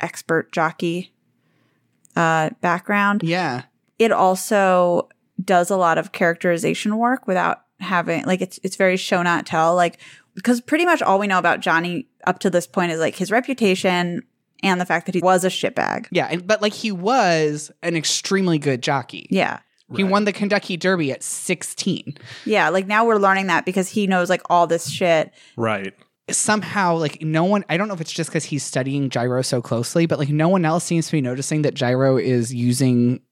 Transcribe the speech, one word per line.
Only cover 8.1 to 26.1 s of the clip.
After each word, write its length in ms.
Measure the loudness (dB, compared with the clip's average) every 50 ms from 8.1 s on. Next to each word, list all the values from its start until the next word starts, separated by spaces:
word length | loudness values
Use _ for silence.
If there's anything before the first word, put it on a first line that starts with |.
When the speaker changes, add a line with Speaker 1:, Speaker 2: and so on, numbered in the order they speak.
| -2 -2 -2
Speaker 1:
like, 160 | -2 -2 -2
it's, 180 | -2 -6 -8 -8 -10
it's 140 | -8 -2
very 200 | 0 2 2 2
show 260 | 0 -2 0 0 0 2
not 220 | 2 0 0 -2
tell, 280 | -2 0 0 2 2 4
like, 240 | 4 2 0 0 -6 -18 -20 -20 -20 _ _ _ -6 0
'cause 180 | 0 0 0
pretty 240 | 0 0 0 2 2
much 180 | 2 2 2 2
all 160 | 2 2 2
we 80 | 2
know 120 | 2 2 2
about 220 | 2 2 2 0
Johnny 460 | 0 0 0 0 0 -2 -4 -6 -8 _ _ _ -4
up 120 | -4 -2 0
to 100 | 0 0
this 160 | 2 0 0
point 260 | 0 -2 -2 0 0 0
is, 80 | 0
like, 160 | -2 -2 -2
his 140 | -2 -4 -2
reputation 920 | 0 0 0 -2 -2 0 2 2 2 2 2 0 0 0 0 -2 -4 -8 -10 _ _ _ _ _ _ _ -2
and 160 | 0 0 0
the 60 | 0
fact 200 | 0 -2 -2 -2
that 80 | -2 -2
he 60 | 2
was 240 | 4 4 4 4 2
a 40 | 0
shitbag. 580 | -2 -2 -4 -4 -2 -2 -2 -2 -2 -4 -6 -4 -2
Speaker 2:
Yeah, 160 | -2 -2 -2
and, 160 | -4 -4 -2
but, 160 | -2 0 0 0
like, 100 | -2 -2
he 200 | -4 -6 -6 -6
was 800 | -4 -2 0 2 2 2 2 2 2 2 0 -2 -4 -8 -12 -16 _ -4
an 140 | -2 -2
extremely 640 | -2 -2 -2 -4 -4 -2 0 0 2 2 2 2 2
good 240 | 2 0 -2 -2 0
jockey. 440 | -2 -2 -2 -4 -6 -14 -14 -8 -4
Speaker 1:
Yeah. 280 | 0 0 0 0 -2 -6 -12 _ _ _ _ -8 -4
Speaker 2:
He 80 | -2 0
Speaker 3:
Right. 80 | 2 2
Speaker 2:
won 120 | 2 2
the 80 | 0 -2
Kentucky 440 | -2 -2 -2 -2 -2 -2 -4 -6 -2
Derby 320 | 0 0 0 0 0 -2 -4
at 100 | -6 -8
sixteen. 920 | -10 -10 -8 -4 -4 -4 -4 -6 -10 -10 -6 -4 -4 -4 -4 -4 -10 -14 -14 -16 -20 -16 -10 -4
Speaker 1:
Yeah, 220 | 0 2 2 2 2
like, 160 | 2 0 0
now 180 | 0 0 2 2
we're 140 | 4 4 4
learning 300 | 4 4 2 2 0 0
that 180 | 0 -2 -2
because 220 | -2 -2 -2 -2 -2
he 180 | -2 -2 0
knows, 240 | 2 2 2 2 2
like, 100 | 0 -2 0 2
all 180 | 2 4 4
this 220 | 4 2 -2 -2 -4
shit. 440 | -6 -2 2 2 2 2 2 -2 -6 _ -20 -16 _
Speaker 3:
Right. 360 | -4 -2 -2 -2 -2 -6 -8 -12 _ _ _